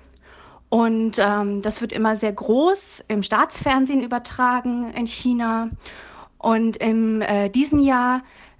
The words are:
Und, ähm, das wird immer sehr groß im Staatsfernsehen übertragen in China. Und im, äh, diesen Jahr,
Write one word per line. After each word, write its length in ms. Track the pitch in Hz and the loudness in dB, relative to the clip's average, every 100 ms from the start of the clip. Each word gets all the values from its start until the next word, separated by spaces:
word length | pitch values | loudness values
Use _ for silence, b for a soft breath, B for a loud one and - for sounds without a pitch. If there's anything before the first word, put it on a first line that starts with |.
| b b b b b b _ | b b b b b b _
Und, 500 | 226 226 226 226 220 | 2 2 2 0 2
ähm, 440 | 202 208 202 202 | 2 2 0 -2
das 180 | 208 - | -4 -6
wird 120 | 233 | -6
immer 240 | - 220 214 | -2 0 0
sehr 160 | 214 | -2
groß 720 | 202 - 240 339 392 - - - | -4 0 2 4 0 -4 -20 -6
im 160 | 208 | -4
Staatsfernsehen 800 | 196 220 311 - 294 262 262 277 | 0 0 0 0 0 2 2 0
übertragen 880 | 247 240 240 - 247 247 247 240 233 | -2 -6 -6 -2 0 0 -2 -4 -6
in 120 | 233 226 | -6 -6
China. 640 | - 247 240 226 226 226 - B B B B B _ | -4 -2 0 0 -2 -4 -8 B B B B B _
Und 380 | 226 226 226 214 | 0 2 2 0
im, 460 | 226 220 220 220 | 0 2 2 0
äh, 260 | - 202 202 | 0 0 0
diesen 340 | 233 294 294 | 0 2 4
Jahr, 400 | 277 254 247 254 B B B | 4 4 2 0 B B B